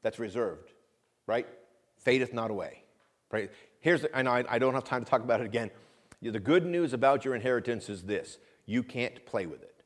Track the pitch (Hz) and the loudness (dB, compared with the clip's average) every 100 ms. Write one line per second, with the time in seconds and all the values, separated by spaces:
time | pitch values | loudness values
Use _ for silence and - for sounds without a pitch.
0 | 113 - 113 101 110 78 - - _ _ | -4 -4 -6 -2 -2 -4 -16 -20 _ _
1 | _ _ - 113 117 - - _ _ _ | _ _ -2 -2 -2 -12 -20 _ _ _
2 | - 127 123 120 113 104 80 - _ _ | 2 4 2 -2 -4 -4 -6 -10 _ _
3 | _ _ _ 107 98 - - _ 156 170 | _ _ _ -6 -6 -10 -20 _ 2 2
4 | 156 131 131 123 123 120 131 131 127 127 | 2 0 2 2 2 2 2 2 -2 -4
5 | 117 131 113 113 113 117 113 - - _ | 2 0 2 0 2 -2 -4 -10 -20 _
6 | _ - 117 110 98 170 180 175 165 123 | _ -12 -6 -4 4 4 4 0 0 4
7 | 135 139 135 123 120 123 123 117 - 101 | 4 4 2 -2 0 0 0 -4 -4 -10
8 | 92 101 - - _ _ - 113 123 127 | -4 -4 -4 -16 _ _ -4 -2 -2 -4
9 | 120 - - 117 87 67 - _ | -4 -6 -6 -4 -4 -8 -16 _